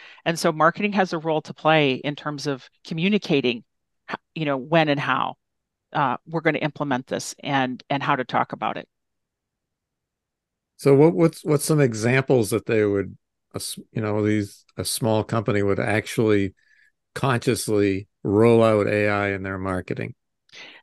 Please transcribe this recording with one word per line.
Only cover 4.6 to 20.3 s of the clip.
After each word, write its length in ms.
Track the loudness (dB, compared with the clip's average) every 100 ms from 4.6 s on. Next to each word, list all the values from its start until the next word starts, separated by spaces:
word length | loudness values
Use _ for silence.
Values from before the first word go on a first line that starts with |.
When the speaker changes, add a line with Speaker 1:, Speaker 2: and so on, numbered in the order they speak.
| 0 2 4
Speaker 1:
and 120 | 0
how, 340 | 0 -2 -2 -8 _ _ _ _ _
uh, 240 | -2 -2 -4 -6
we're 160 | -4
gonna 160 | -2 -2
implement 480 | -4 -4 -4 -4 -4
this 280 | -8 -8 -12
and, 400 | -4 -2 -2 -6 -6
and 140 | -4
how 120 | -2
to 100 | -2
talk 280 | -2 -2 -2
about 240 | -4 -6 -8
it. 120 | -12 _ _ _ _ _ _ _ _ _ _ _ _ _ _ _ _ _ _ -2
Speaker 2:
So 180 | 4
what, 200 | 6 6
what's, 300 | 4 2 0
what's 200 | -2 0
some 160 | 2 2
examples 720 | 2 2 0 2 2 2 2
that 160 | -2 0
they 180 | 0
would, 320 | 0 0 -4 -10 _ _ _
a 40 | -12
s-, 220 | -10 -14 -10
you 100 | -6
know, 220 | -4 -2
these, 400 | 0 0 -4 -10 _ -10
a 80 |
small 400 | -8 -2 0 0
company 380 | 0 -2 0 0
would 180 | 0 0
actually 760 | 0 -2 -2 0 2 2 0 -6 _ _ _ _ _
consciously 920 | -4 -2 0 0 -2 0 2 2 0 -6 _
roll 380 | 0 4 6 6
out 260 | 6 4 2
A 200 | 0 0
I 200 | 0 -2
in 160 | -4
their 120 | -6 -6
marketing? 580 | -4 -6 -6 -8 -10 -12 _